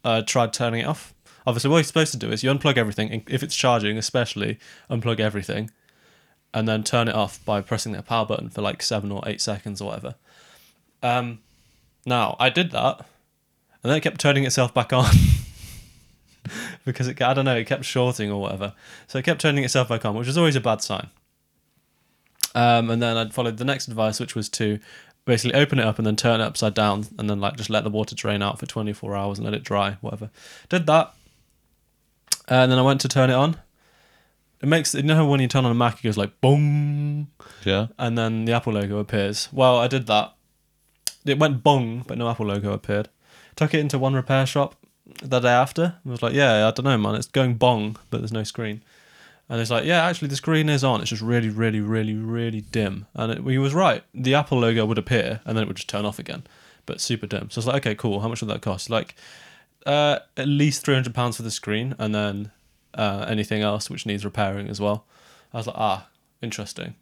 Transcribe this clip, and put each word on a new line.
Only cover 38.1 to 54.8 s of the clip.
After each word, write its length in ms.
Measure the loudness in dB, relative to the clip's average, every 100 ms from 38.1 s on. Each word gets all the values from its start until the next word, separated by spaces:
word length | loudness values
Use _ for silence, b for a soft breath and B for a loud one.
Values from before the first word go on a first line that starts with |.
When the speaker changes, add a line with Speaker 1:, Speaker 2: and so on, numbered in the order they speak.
| 0
Speaker 1:
then 280 | 0 -2
the 80 | 0
Apple 200 | 0 0
logo 240 | -2 -2 -4
appears. 500 | -2 -2 -2 -4 -6
Well, 260 | 4 6 6
I 100 | 2
did 200 | -2 2
that. 260 | 0 0 _ _ _ _ _ _ _ -12 -6
It 120 | -2 2
went 240 | 2 4
bong, 400 | 4 4 2 -6 -8
but 100 | -4
no 100 | -2
Apple 180 | -2 -2
logo 260 | -2 -2
appeared. 360 | -4 -2 -4 -4 _ b b b
Took 180 | -2 0
it 40 | 2
into 200 | 0 0
one 140 | 0
repair 300 | 0 2 2
shop 300 | 2 0 -2 _ _ _ -20 -16
the 180 | -2 2
day 100 | 4
after. 460 | 4 4 0 -2 -2
I 40 | -10
was 120 | -4
like, 120 | 0
"Yeah, 340 | 4 4 6 4
I 40 |
don't 120 | 2
know, 120 | 2 2
man. 180 | 2
It's 120 | -2 -2
going 280 | 0 2
bong, 420 | 4 4 4 -2 -8 -8
but 100 | -6
there's 120 | -4
no 100 | -6
screen." 400 | -6 -6 -8 -8 b b b b b b _
And 100 | -4
it's 120 | 0
like, 120 | 0
"Yeah, 220 | 2 2
actually, 240 | 2 -2 -4
the 60 |
screen 340 | -4 0 2 2
is 140 | 2
on. 180 | 2 0
It's 80 | -2
just 120 | -4
really, 280 | 0 2 0
really, 320 | 0 0 0
really, 320 | 0 -2 -2
really 460 | -4 -4 -4 -4 -6
dim." 460 | -4 -2 -2 -4 -10
And 160 | -6 -6
it, 100 | -4
he 140 | 0 2
was 160 | 2
right. 300 | 4 2 2 _
The 220 | -4 2
Apple 240 | 2 2 2
logo 260 | 2 2